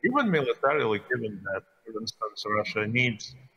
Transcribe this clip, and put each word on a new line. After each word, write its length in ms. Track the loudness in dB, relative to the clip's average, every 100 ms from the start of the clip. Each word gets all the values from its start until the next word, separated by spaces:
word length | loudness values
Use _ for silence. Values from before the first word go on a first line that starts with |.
even 280 | 2 2 4
militarily, 680 | 4 2 2 2 4 2 0 0
given 320 | -4 -4 -8
that, 200 | -6 -6 -8 _
for 160 | -12 -8
instance, 460 | -8 -8 -8 -6 -2 -2
Russia 300 | 0 -2 0
needs 480 | 2 0 -2 -10 -18 -20